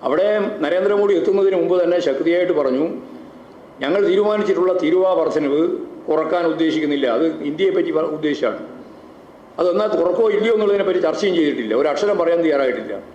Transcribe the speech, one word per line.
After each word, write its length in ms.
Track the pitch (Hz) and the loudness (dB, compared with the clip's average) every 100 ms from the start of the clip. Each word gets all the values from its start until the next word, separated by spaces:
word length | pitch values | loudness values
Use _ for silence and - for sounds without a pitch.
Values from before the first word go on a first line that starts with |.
| - | 0
അവിടെ 200 | 151 202 214 202 - | 0 2 0 -2 -4
നരേന്ദ്രമോദി 500 | 151 175 202 202 202 185 | -2 0 0 2 2 2
എത്തുന്നതിന് 360 | - 196 196 185 | 2 2 2 2
മുമ്പ് 160 | 190 180 | 0 2
തന്നെ 160 | 170 175 170 | 2 2 0
ശക്തിയായിട്ട് 480 | 135 156 175 180 156 | 0 0 2 2 0
പറഞ്ഞു, 240 | 135 127 165 214 - - - - - - - - | 0 0 -2 -6 -14 -18 -20 -20 -20 -20 -20 -8
"ഞങ്ങൾ 180 | 135 190 170 | -2 0 2
തീരുമാനിച്ചിട്ടുള്ള 640 | 190 208 214 - 165 185 180 | 2 2 0 0 0 2 2
തീരുവ 320 | 147 180 185 175 | 2 2 2 2
വർധനവ് 420 | 160 156 143 143 170 - - - - | 0 0 0 0 0 -2 -8 -12 -2
കുറക്കാൻ 340 | 156 156 175 170 | -2 0 0 0
ഉദ്ദേശിക്കുന്നില്ല, 540 | 156 160 156 151 143 131 117 | 0 0 0 -2 0 0 2
അത് 80 | 160 151 147 | 0 -2 -6
ഇന്ത്യയെ 220 | 156 190 180 | 0 0 0
പറ്റി 140 | 165 156 | 0 -2
പ-, 120 | 160 151 | -2 -4
ഉദ്ദേശിച്ചാണ്. 420 | 151 139 117 107 - - - - - - - - - - | -4 -2 -4 -4 -12 -16 -20 -20 -20 -20 -20 -20 -18 -2
അതെന്നാൽ 280 | 180 185 214 208 | 0 0 0 0
കുറക്കോ 260 | 170 175 220 202 | 0 2 2 2
ഇല്ലയോ 160 | 220 214 | 2 2
എന്നുള്ളതിനെ 280 | 208 202 190 | 2 2 0
പറ്റി 100 | 180 165 | 0 0
ചർച്ചയും 280 | 156 208 170 | 0 0 2
ചെയ്തിട്ടില്ല, 340 | 151 127 110 110 | 0 0 -2 0
ഒരു 80 | 147 | 0
അക്ഷരം 240 | 143 202 196 | 0 0 2
പറയാൻ 200 | 165 170 165 | 2 2 2
തയ്യാറായിട്ടില്ല." 460 | 139 135 107 104 98 - | 2 0 -2 -8 -12 -12